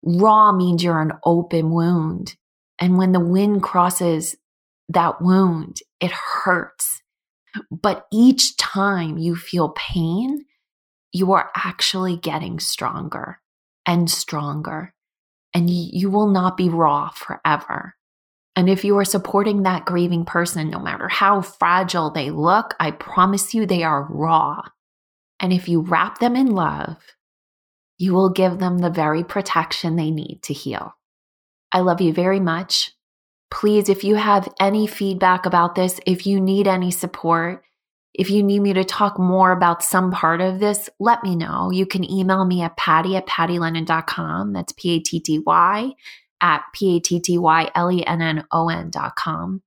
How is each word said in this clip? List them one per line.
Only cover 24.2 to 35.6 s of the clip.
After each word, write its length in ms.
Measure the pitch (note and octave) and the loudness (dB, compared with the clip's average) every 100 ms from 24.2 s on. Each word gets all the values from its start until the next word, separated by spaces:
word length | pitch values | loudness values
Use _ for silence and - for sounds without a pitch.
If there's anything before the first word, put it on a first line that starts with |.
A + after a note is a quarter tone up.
| D#3 D#3+ C#3+ D3+ - _ _ _ _ _ _ _ | 2 2 2 -4 -12 _ _ _ _ _ _ _
And 140 | F#3 | 0
if 160 | F#3 F3+ | 0 2
you 120 | E3+ | -2
wrap 380 | F3 E3+ F#3+ - | 2 0 0 0
them 160 | A#3+ B3 | 0 2
in 120 | C4+ | 2
love, 500 | G3 D#3 D3 - D#3+ _ _ _ _ _ _ _ _ _ _ | 2 0 -2 -8 -10 _ _ _ _ _ _ _ _ _ _
you 160 | F#3 | 0
will 160 | F#3 F#3+ | 2 2
give 300 | F#3 F#3 F3+ | 2 0 0
them 200 | F#3 F3+ | -2 0
the 100 | F3 | 0
very 340 | E3 D3+ D#3 | 0 0 0
protection 720 | F3 G3+ G3 E3 E3 - F3 E3 | -2 -6 -2 -4 -4 -6 -4 -2
they 160 | D#3 | -2
need 300 | D#3 - - | -4 -8 -14
to 100 | - | -10
heal. 400 | C#3 C#3 A#2 - - _ _ _ _ _ _ _ | -10 -8 -8 -10 -18 _ _ _ _ _ _ _
I 80 | F#3 | 0
love 220 | F#3 F3 | 2 2
you 120 | F3+ | 2
very 260 | D#3+ F3+ G3 | 2 0 0
much. 520 | F3+ D#3+ F#3 - - _ _ _ _ _ _ | 0 -4 -4 -4 -4 _ _ _ _ _ _
Please, 380 | - G#3 G#3 G3+ | -2 2 2 2
if 140 | G3 | 0
you 120 | G3+ G#3 | 2 2
have 320 | G#3+ G3+ F#3+ - | 4 2 2 0
any 280 | G3 G#3+ G#3+ | 0 2 -2
feedback 580 | - G3 F#3 F#3+ F#3 F#3 | -2 -4 2 2 2 2
about 300 | F3 | 2